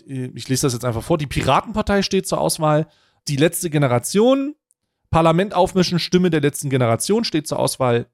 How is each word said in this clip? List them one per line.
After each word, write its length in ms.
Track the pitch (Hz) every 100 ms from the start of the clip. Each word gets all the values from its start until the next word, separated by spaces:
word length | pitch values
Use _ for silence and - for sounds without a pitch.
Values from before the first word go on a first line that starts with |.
| -
äh, 200 | 135 127
ich 140 | 123 -
lese 140 | 131
das 100 | 143
jetzt 140 | 117 123
einfach 180 | 113
vor. 140 | - 165
Die 100 | 143
Piratenpartei 760 | 156 131 151 247 214 208 202
steht 220 | 190 190 -
zur 140 | -
Auswahl. 480 | 160 - 156 151 160 _ _ _ -
Die 80 | 139
Letzte 340 | 165 175 175
Generation, 840 | 147 139 120 - 196 233 269 277 294 _ _ _ _ _
Parlament 440 | 160 165 165 208
aufmischen, 460 | - 180 190 170 170
Stimme 300 | - 185 180
der 100 | 160
Letzten 300 | 143 - 143
Generation 560 | 131 117 113 - 214 240
steht 240 | 160 147
zur 100 | 139
Auswahl. 480 | 131 - 127 117 -